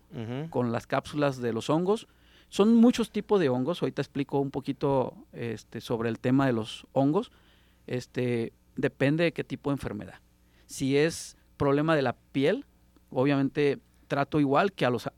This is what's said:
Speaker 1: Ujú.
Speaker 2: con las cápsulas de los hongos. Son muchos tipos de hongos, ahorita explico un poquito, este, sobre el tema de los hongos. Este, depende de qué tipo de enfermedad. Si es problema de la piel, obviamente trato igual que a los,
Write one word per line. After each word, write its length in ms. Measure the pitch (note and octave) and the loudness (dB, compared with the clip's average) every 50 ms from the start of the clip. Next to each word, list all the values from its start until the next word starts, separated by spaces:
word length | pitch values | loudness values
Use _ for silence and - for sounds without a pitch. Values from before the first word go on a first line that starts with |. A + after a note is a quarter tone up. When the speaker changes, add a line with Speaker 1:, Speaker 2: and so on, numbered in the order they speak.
| _ - | _ -16
Speaker 1:
Ujú. 380 | - B2 A2+ G#2+ B2 C3+ D#3 E3 | -12 -10 -10 -8 -8 -8 -8 -6
Speaker 2:
con 220 | - C3 B2 A#2 A#2 | -4 -2 -2 -2 -2
las 120 | A#2 - | -4 -4
cápsulas 520 | - - C3+ - - - D3 D3 C#3+ C3 B2+ | -4 -4 -4 -4 -4 -4 -2 -2 -2 -2 -2
de 140 | A#2+ A#2 A2 | -4 -4 -4
los 160 | A2+ - - | -2 -2 0
hongos. 380 | C#3+ D#3+ F3+ F3+ G#3+ A#3 - - _ _ _ _ _ - _ - | 0 0 2 0 -2 -2 -4 -12 _ _ _ _ _ -20 _ -8
Son 260 | - - G3 A3 A#3 | 0 2 4 6 8
muchos 340 | A#3 A3+ B3 B3 - A3 - | 8 8 6 6 4 -2 -4
tipos 280 | - G#3+ - - G#3 G3 | -4 -6 -2 2 2 4
de 80 | E3+ C3+ | 4 4
hongos, 320 | B2 B2+ B2+ C#3 F3 - | 2 0 0 -2 -2 -2
ahorita 200 | D3 C3 C3 - | -4 -4 -2 -4
explico 380 | C#3 - - C#3 C#3+ - - C#3 | -6 -6 -4 -6 -4 -2 0 -2
un 120 | C#3 C#3 | -2 -2
poquito, 640 | - C#3 - - C3 - - C#3+ C#3 C3+ A#2+ - - G3 D4+ _ | -4 -6 -6 -6 -6 -2 0 0 2 2 0 -2 -6 -12 -20 _
este, 480 | - D3 B2 A#2 A2+ A2 - _ - A#2 | -12 -10 -8 -8 -8 -10 -12 _ -14 -12
sobre 280 | - - B2+ A2+ A2+ A#2 | -6 -4 -4 -2 -2 -2
el 100 | A2+ - | -4 -2
tema 260 | - B2+ B2+ C#3 C#3 | 0 2 2 4 4
de 80 | C3+ A#2+ | 2 0
los 320 | A2+ A2 - - - - - | 0 -4 -6 -12 -16 -12 -4
hongos. 400 | - C3+ C3+ C#3 D3+ G3 B3+ - _ _ _ _ _ _ _ _ _ _ - | 0 0 2 2 2 0 -2 -4 _ _ _ _ _ _ _ _ _ _ -12
Este, 640 | - B2 B2+ A#2+ - - B2 B2 B2 A#2+ A#2 A2+ - - _ _ _ - | -8 -8 -8 -8 -8 -6 -4 -2 -2 0 -2 -4 -6 -8 _ _ _ -8
depende 480 | - C#3 - - - C#3 C3+ D3+ D#3+ E3+ | -4 -4 -4 0 0 0 0 2 2 0
de 80 | E3 - | 0 -2
qué 100 | - C#3 | -4 -8
tipo 240 | - C3+ B2+ - C#3 | -8 -8 -6 -4 -4
de 60 | C#3+ | -4
enfermedad. 400 | C3 - - G#2 G#2+ G2+ F#2 - - _ _ _ _ _ _ _ _ _ | -4 -6 -8 -10 -10 -12 -14 -18 -20 _ _ _ _ _ _ _ _ _
Si 320 | - - - C#3 C3 C3+ | -16 -10 -4 -2 0 2
es 400 | C#3 D3+ E3 D#3+ - - - - _ _ _ _ | 2 2 2 -2 -6 -14 -16 -18 _ _ _ _
problema 380 | - C#3+ C#3+ C#3 D3 D3+ D#3+ E3 | -2 0 2 2 2 2 2 2
de 60 | D3+ | 2
la 120 | C3 B2 A#2 _ _ _ - | 2 0 -2 _ _ _ -2
piel, 320 | C#3 C3+ D3+ G3+ C#4 - _ _ _ _ _ _ _ _ - | 0 2 2 2 0 -4 _ _ _ _ _ _ _ _ -8
obviamente 680 | - C3 B2+ C#3+ C#3+ C#3 C3+ C3 - D3+ D3 C#3+ C3 A#2+ _ _ _ _ _ | -2 0 2 2 2 2 0 0 0 0 0 0 0 -2 _ _ _ _ _
trato 320 | - D#3 C#3 C#3 - - D#3 | -6 -2 -2 -2 0 0 0
igual 340 | D3 C3+ C#3 C#3+ F3+ G3+ - | 2 2 2 2 2 0 0
que 120 | - D#3 | 0 0
a 40 | B2+ | 0
los, 200 | B2 A#2 - C#3 - | 0 -2 -4 -8 -12